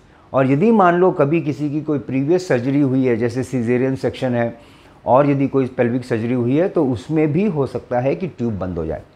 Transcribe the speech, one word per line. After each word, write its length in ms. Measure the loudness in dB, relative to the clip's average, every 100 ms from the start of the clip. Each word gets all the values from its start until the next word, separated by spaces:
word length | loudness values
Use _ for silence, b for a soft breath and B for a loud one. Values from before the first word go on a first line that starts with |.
| b b b
और 140 | 0 2
यदि 240 | 2 4
मान 240 | 4 4
लो 160 | 4 2
कभी 300 | 2 0 0
किसी 300 | -2 -4 -4
की 100 | -4
कोई 180 | -4 -4
प्रीवियस 500 | -2 -4 0 0 0
सर्जरी 320 | -2 0 0
हुई 240 | 2 2
है, 120 | 2 0
जैसे 260 | -2 -4
सीजेरियन 540 | -4 -4 0 0 0 -2
सेक्शन 380 | -4 -4 -2
है, 240 | -2 -2 -6 B B B B 2
और 240 | 4 4
यदि 180 | 2 0
कोई 180 | 0 -2
पेल्विक 380 | 0 0 0
सर्जरी 280 | -2 -4 -2
हुई 240 | -2 0 0
है, 120 | 0
तो 180 | 0 0
उसमें 460 | -2 -2 0 0
भी 140 | 0 0
हो 200 | 0 -4
सकता 340 | -6 -4 -2
है 140 | 0
कि 120 | -2 -6
ट्यूब 320 | -4 -4 -4
बंद 200 | -4 -4
हो 80 | -6
जाए। 160 | -6 -10